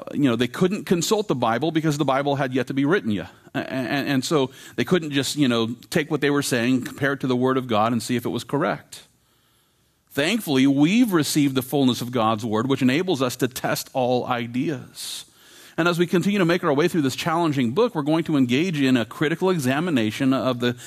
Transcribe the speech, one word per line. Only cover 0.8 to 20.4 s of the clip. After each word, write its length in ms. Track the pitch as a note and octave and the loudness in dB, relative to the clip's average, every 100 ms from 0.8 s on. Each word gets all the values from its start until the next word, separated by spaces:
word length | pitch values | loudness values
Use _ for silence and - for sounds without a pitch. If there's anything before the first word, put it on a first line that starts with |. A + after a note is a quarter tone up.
| - | -2
consult 420 | F3 - G#3+ G#3 | -2 0 -2 0
the 80 | C3+ | 0
Bible 340 | A#2 A#2+ D#3+ | 0 0 0
because 300 | D#3+ D#3 C#3+ | 0 0 0
the 60 | C#3+ | 0
Bible 320 | C3 C#3+ C#3 | 0 0 -2
had 180 | C3+ B2+ | -2 -2
yet 100 | A#2+ | -2
to 80 | |
be 120 | C3+ C#3+ | -2 0
written 260 | G#3 A2 | 0 0
yet. 180 | F#2+ D#2+ - - | -4 -6 -16 -10
A-, 180 | C#3 - | -8 -6
and, 360 | C3 B2 C#3 A2+ | -6 -4 -4 0
and 180 | C3 - | -2 0
so 240 | D#3 B2+ - - - | 0 0 -6 -10 -4
they 60 | |
couldn't 280 | - F3+ D3+ | 0 0 0
just, 240 | C#3 B2+ D3 | -2 -2 2
you 120 | C3 | 2
know, 280 | A#2 A2+ - - | 2 0 -4 -4
take 180 | E3+ D3 | -2 0
what 120 | D3 | 0
they 100 | C#3+ | 2
were 100 | C#3+ | 0
saying, 440 | - B2 A#2+ B2+ - | 0 0 2 0 -2
compare 280 | - C#3 | -4 -4
it 60 | C3+ | -2
to 80 | C3+ | -2
the 80 | B2 | 2
Word 200 | C3 C3 | 2 0
of 120 | B2 | 0
God, 240 | G#2 A2+ | 2 2
and 100 | A#2+ | 0
see 140 | - A#2+ | -2 -4
if 100 | A#2 | -2
it 40 | |
was 140 | A2+ | -6
correct. 600 | - C#3+ E3 - - - - _ _ _ _ _ _ _ _ _ _ | -4 -2 -2 -4 -10 -20 -20 _ _ _ _ _ _ _ _ _ _
Thankfully, 560 | C#3 D#3+ A3+ E3+ C3 C#3 | -2 0 -2 0 2 4
we've 480 | C#3 D#3 A#3 A#3+ | 4 4 4 4
received 400 | E3+ C3+ D#3 C#3+ | 2 2 2 2
the 80 | C3 | 0
fullness 400 | B2+ C#3+ C3 A2+ | -2 0 0 0
of 100 | A#2+ | -4
God's 320 | B2 A2 A2 | 0 0 0
Word, 240 | A#2 G#2+ C3 | -2 -2 0
which 140 | C3+ | 2
enables 400 | B2+ C#3+ F#3 C3+ | 2 2 0 -2
us 140 | B2+ - | -2 -2
to 120 | B2+ | -4
test 440 | - A#2+ D3 - | -2 -4 -4 -4
all 320 | C3+ B2 B2 - | -4 0 0 -2
ideas. 1000 | A#2+ A#2+ B2 E3 B2+ - - - - - _ - - - - | -4 -4 -4 -4 -6 -10 -14 -12 -12 -16 _ -20 -20 -12 -2
And 100 | E3+ | 0
as 100 | E3+ | 2
we 80 | F3 | 2
continue 320 | F3+ G3 G3+ | 2 2 2
to 80 | E3 | 2
make 200 | E3 E3+ | 2 2
our 80 | |
way 160 | C#3 E3+ | 2 2
through 120 | E3 | 2
this 120 | C3+ - | 0 -2
challenging 560 | F3 E3 E3 C#3 A#2+ | -2 0 0 0 0
book, 240 | D#3+ A#3+ D#3+ | 2 0 0
we're 60 | |
going 240 | C#3+ E3 E3+ | 0 0 2
to 100 | C#3+ | 2
engage 440 | B2 B2+ F#3 D3 | 2 2 0 0
in 180 | C3 B2+ | 2 2
a 80 | A2 | 0
critical 440 | - D3+ D#3+ F#3 | -2 -2 0 0
examination 840 | F3+ B2+ C#3 F3+ C3 G#2+ A2 C3 | 0 0 0 0 0 0 0 0
of 260 | C3+ | 0